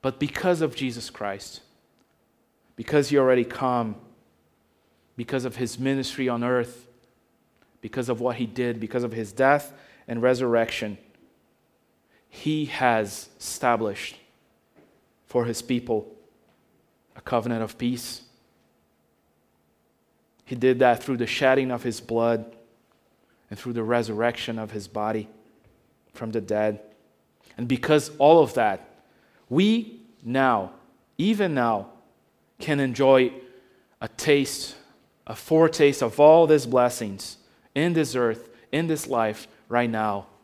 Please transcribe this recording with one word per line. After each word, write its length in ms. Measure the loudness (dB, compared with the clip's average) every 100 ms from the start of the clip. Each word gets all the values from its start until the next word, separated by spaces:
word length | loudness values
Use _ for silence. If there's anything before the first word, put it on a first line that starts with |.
But 180 | -4 -4
because 400 | -6 -2 0 0
of 160 | -2 -4
Jesus 340 | -8 -8 -14
Christ, 520 | -10 -8 -8 -14 -20 _ _ _ _ _ _ _ _ _ _ _ -16
because 320 | 0 0 4
he 100 | 4
already 280 | 6 4 2
come, 500 | -2 -2 0 -2 -8 -16 _ _ _ _ _ _ _ _ _ _ -14
because 300 | -6 -4 -4
of 100 | -6
his 240 | -8 -4
ministry 480 | -2 -2 -4 -4 -4
on 160 | -2
earth, 420 | 0 0 -2 -10 -20 _ _ _ _ _ _ _ _ _
because 300 | -10 -8 -4
of 100 | -2
what 160 | -2 -4
he 100 | -6
did, 360 | -4 -4 -4
because 240 | -6 -4 -4
of 80 |
his 180 | -6 -10
death 400 | 0 4 4 0 -20 -20 _ -10
and 160 | 0
resurrection, 760 | 2 2 2 2 0 -4 -8 -10 _ _ _ _ _ _ _ _ _ _ _ _ _
he 380 | -8 -4 -4 -4
has 640 | 0 2 2 -2 -8 -18 _
established 800 | -14 -2 0 0 -2 -6 -12 -16 _ _ _ _ _ _ _ _ _ _ _
for 200 | -2 -2
his 160 | -6
people 460 | -4 -4 -2 -4 -4 -20 _ _ _ _ _ _ _ _ _ -20
a 60 |
covenant 400 | -4 -4 -2 -4
of 160 | -6 -4
peace. 440 | -4 -4 -10 -16 -20 _ _ _ _ _ _ _ _ _ _ _ _ _ _ _ _ _ _ _ _ _ -14
He 100 | 0
did 240 | 2 4
that 240 | 4 2
through 140 | -2 -4
the 100 | -4
shedding 440 | 0 2 2 0
of 120 | -4
his 160 | -6 -8
blood 560 | -4 0 2 0 -4 -18 _ _ _ _ _ _ _ _ _
and 100 | -14
through 140 | -8
the 100 | -6
resurrection 760 | 0 0 -2 0 -2 -2 -8 -8
of 120 | -8
his 160 | -10 -10
body 400 | -6 -4 -4 -6 -16 _ _ _ _ _ _ _
from 180 | -12 -6
the 80 | -6
dead. 400 | -2 0 0 -2 -12 _ _ _ _ _ _ -10
And 100 | -4
because 440 | -4 2 0 0 2
all 260 | 6 8
of 100 | 6
that, 340 | 2 0 -2 -10 _ _ _ _ _ _
we 500 | 2 4 2 -2 -16 -20 _
now, 480 | -4 0 2 2 -2 -12 _ _ _ -4
even 360 | -2 0 0
now, 360 | 0 0 0 -4 -20 _ _ _ _ _ _
can 200 | -4 -2
enjoy 540 | -2 2 6 6 4 -2 -20 -20 _ _ _ _
a 80 | -14
taste, 680 | -6 2 2 2 -6 -12 -16 _ _ _ _ -16
a 80 | -16
foretaste 680 | 0 4 4 6 4 4
of 160 | -4 6
all 300 | 8 10 8
these 180 | 4 4
blessings 720 | 2 2 0 -10 -10 -14 -18 _ _ _
in 180 | -2 0
this 240 | 0 0 0
earth, 320 | 0 -2 -10 -20 _
in 160 | -4 -2
this 180 | -4 -2
life, 420 | 0 0 -2 -14 _ _
right 220 | 0 0
now 380 | -2 -2 -4 -8 _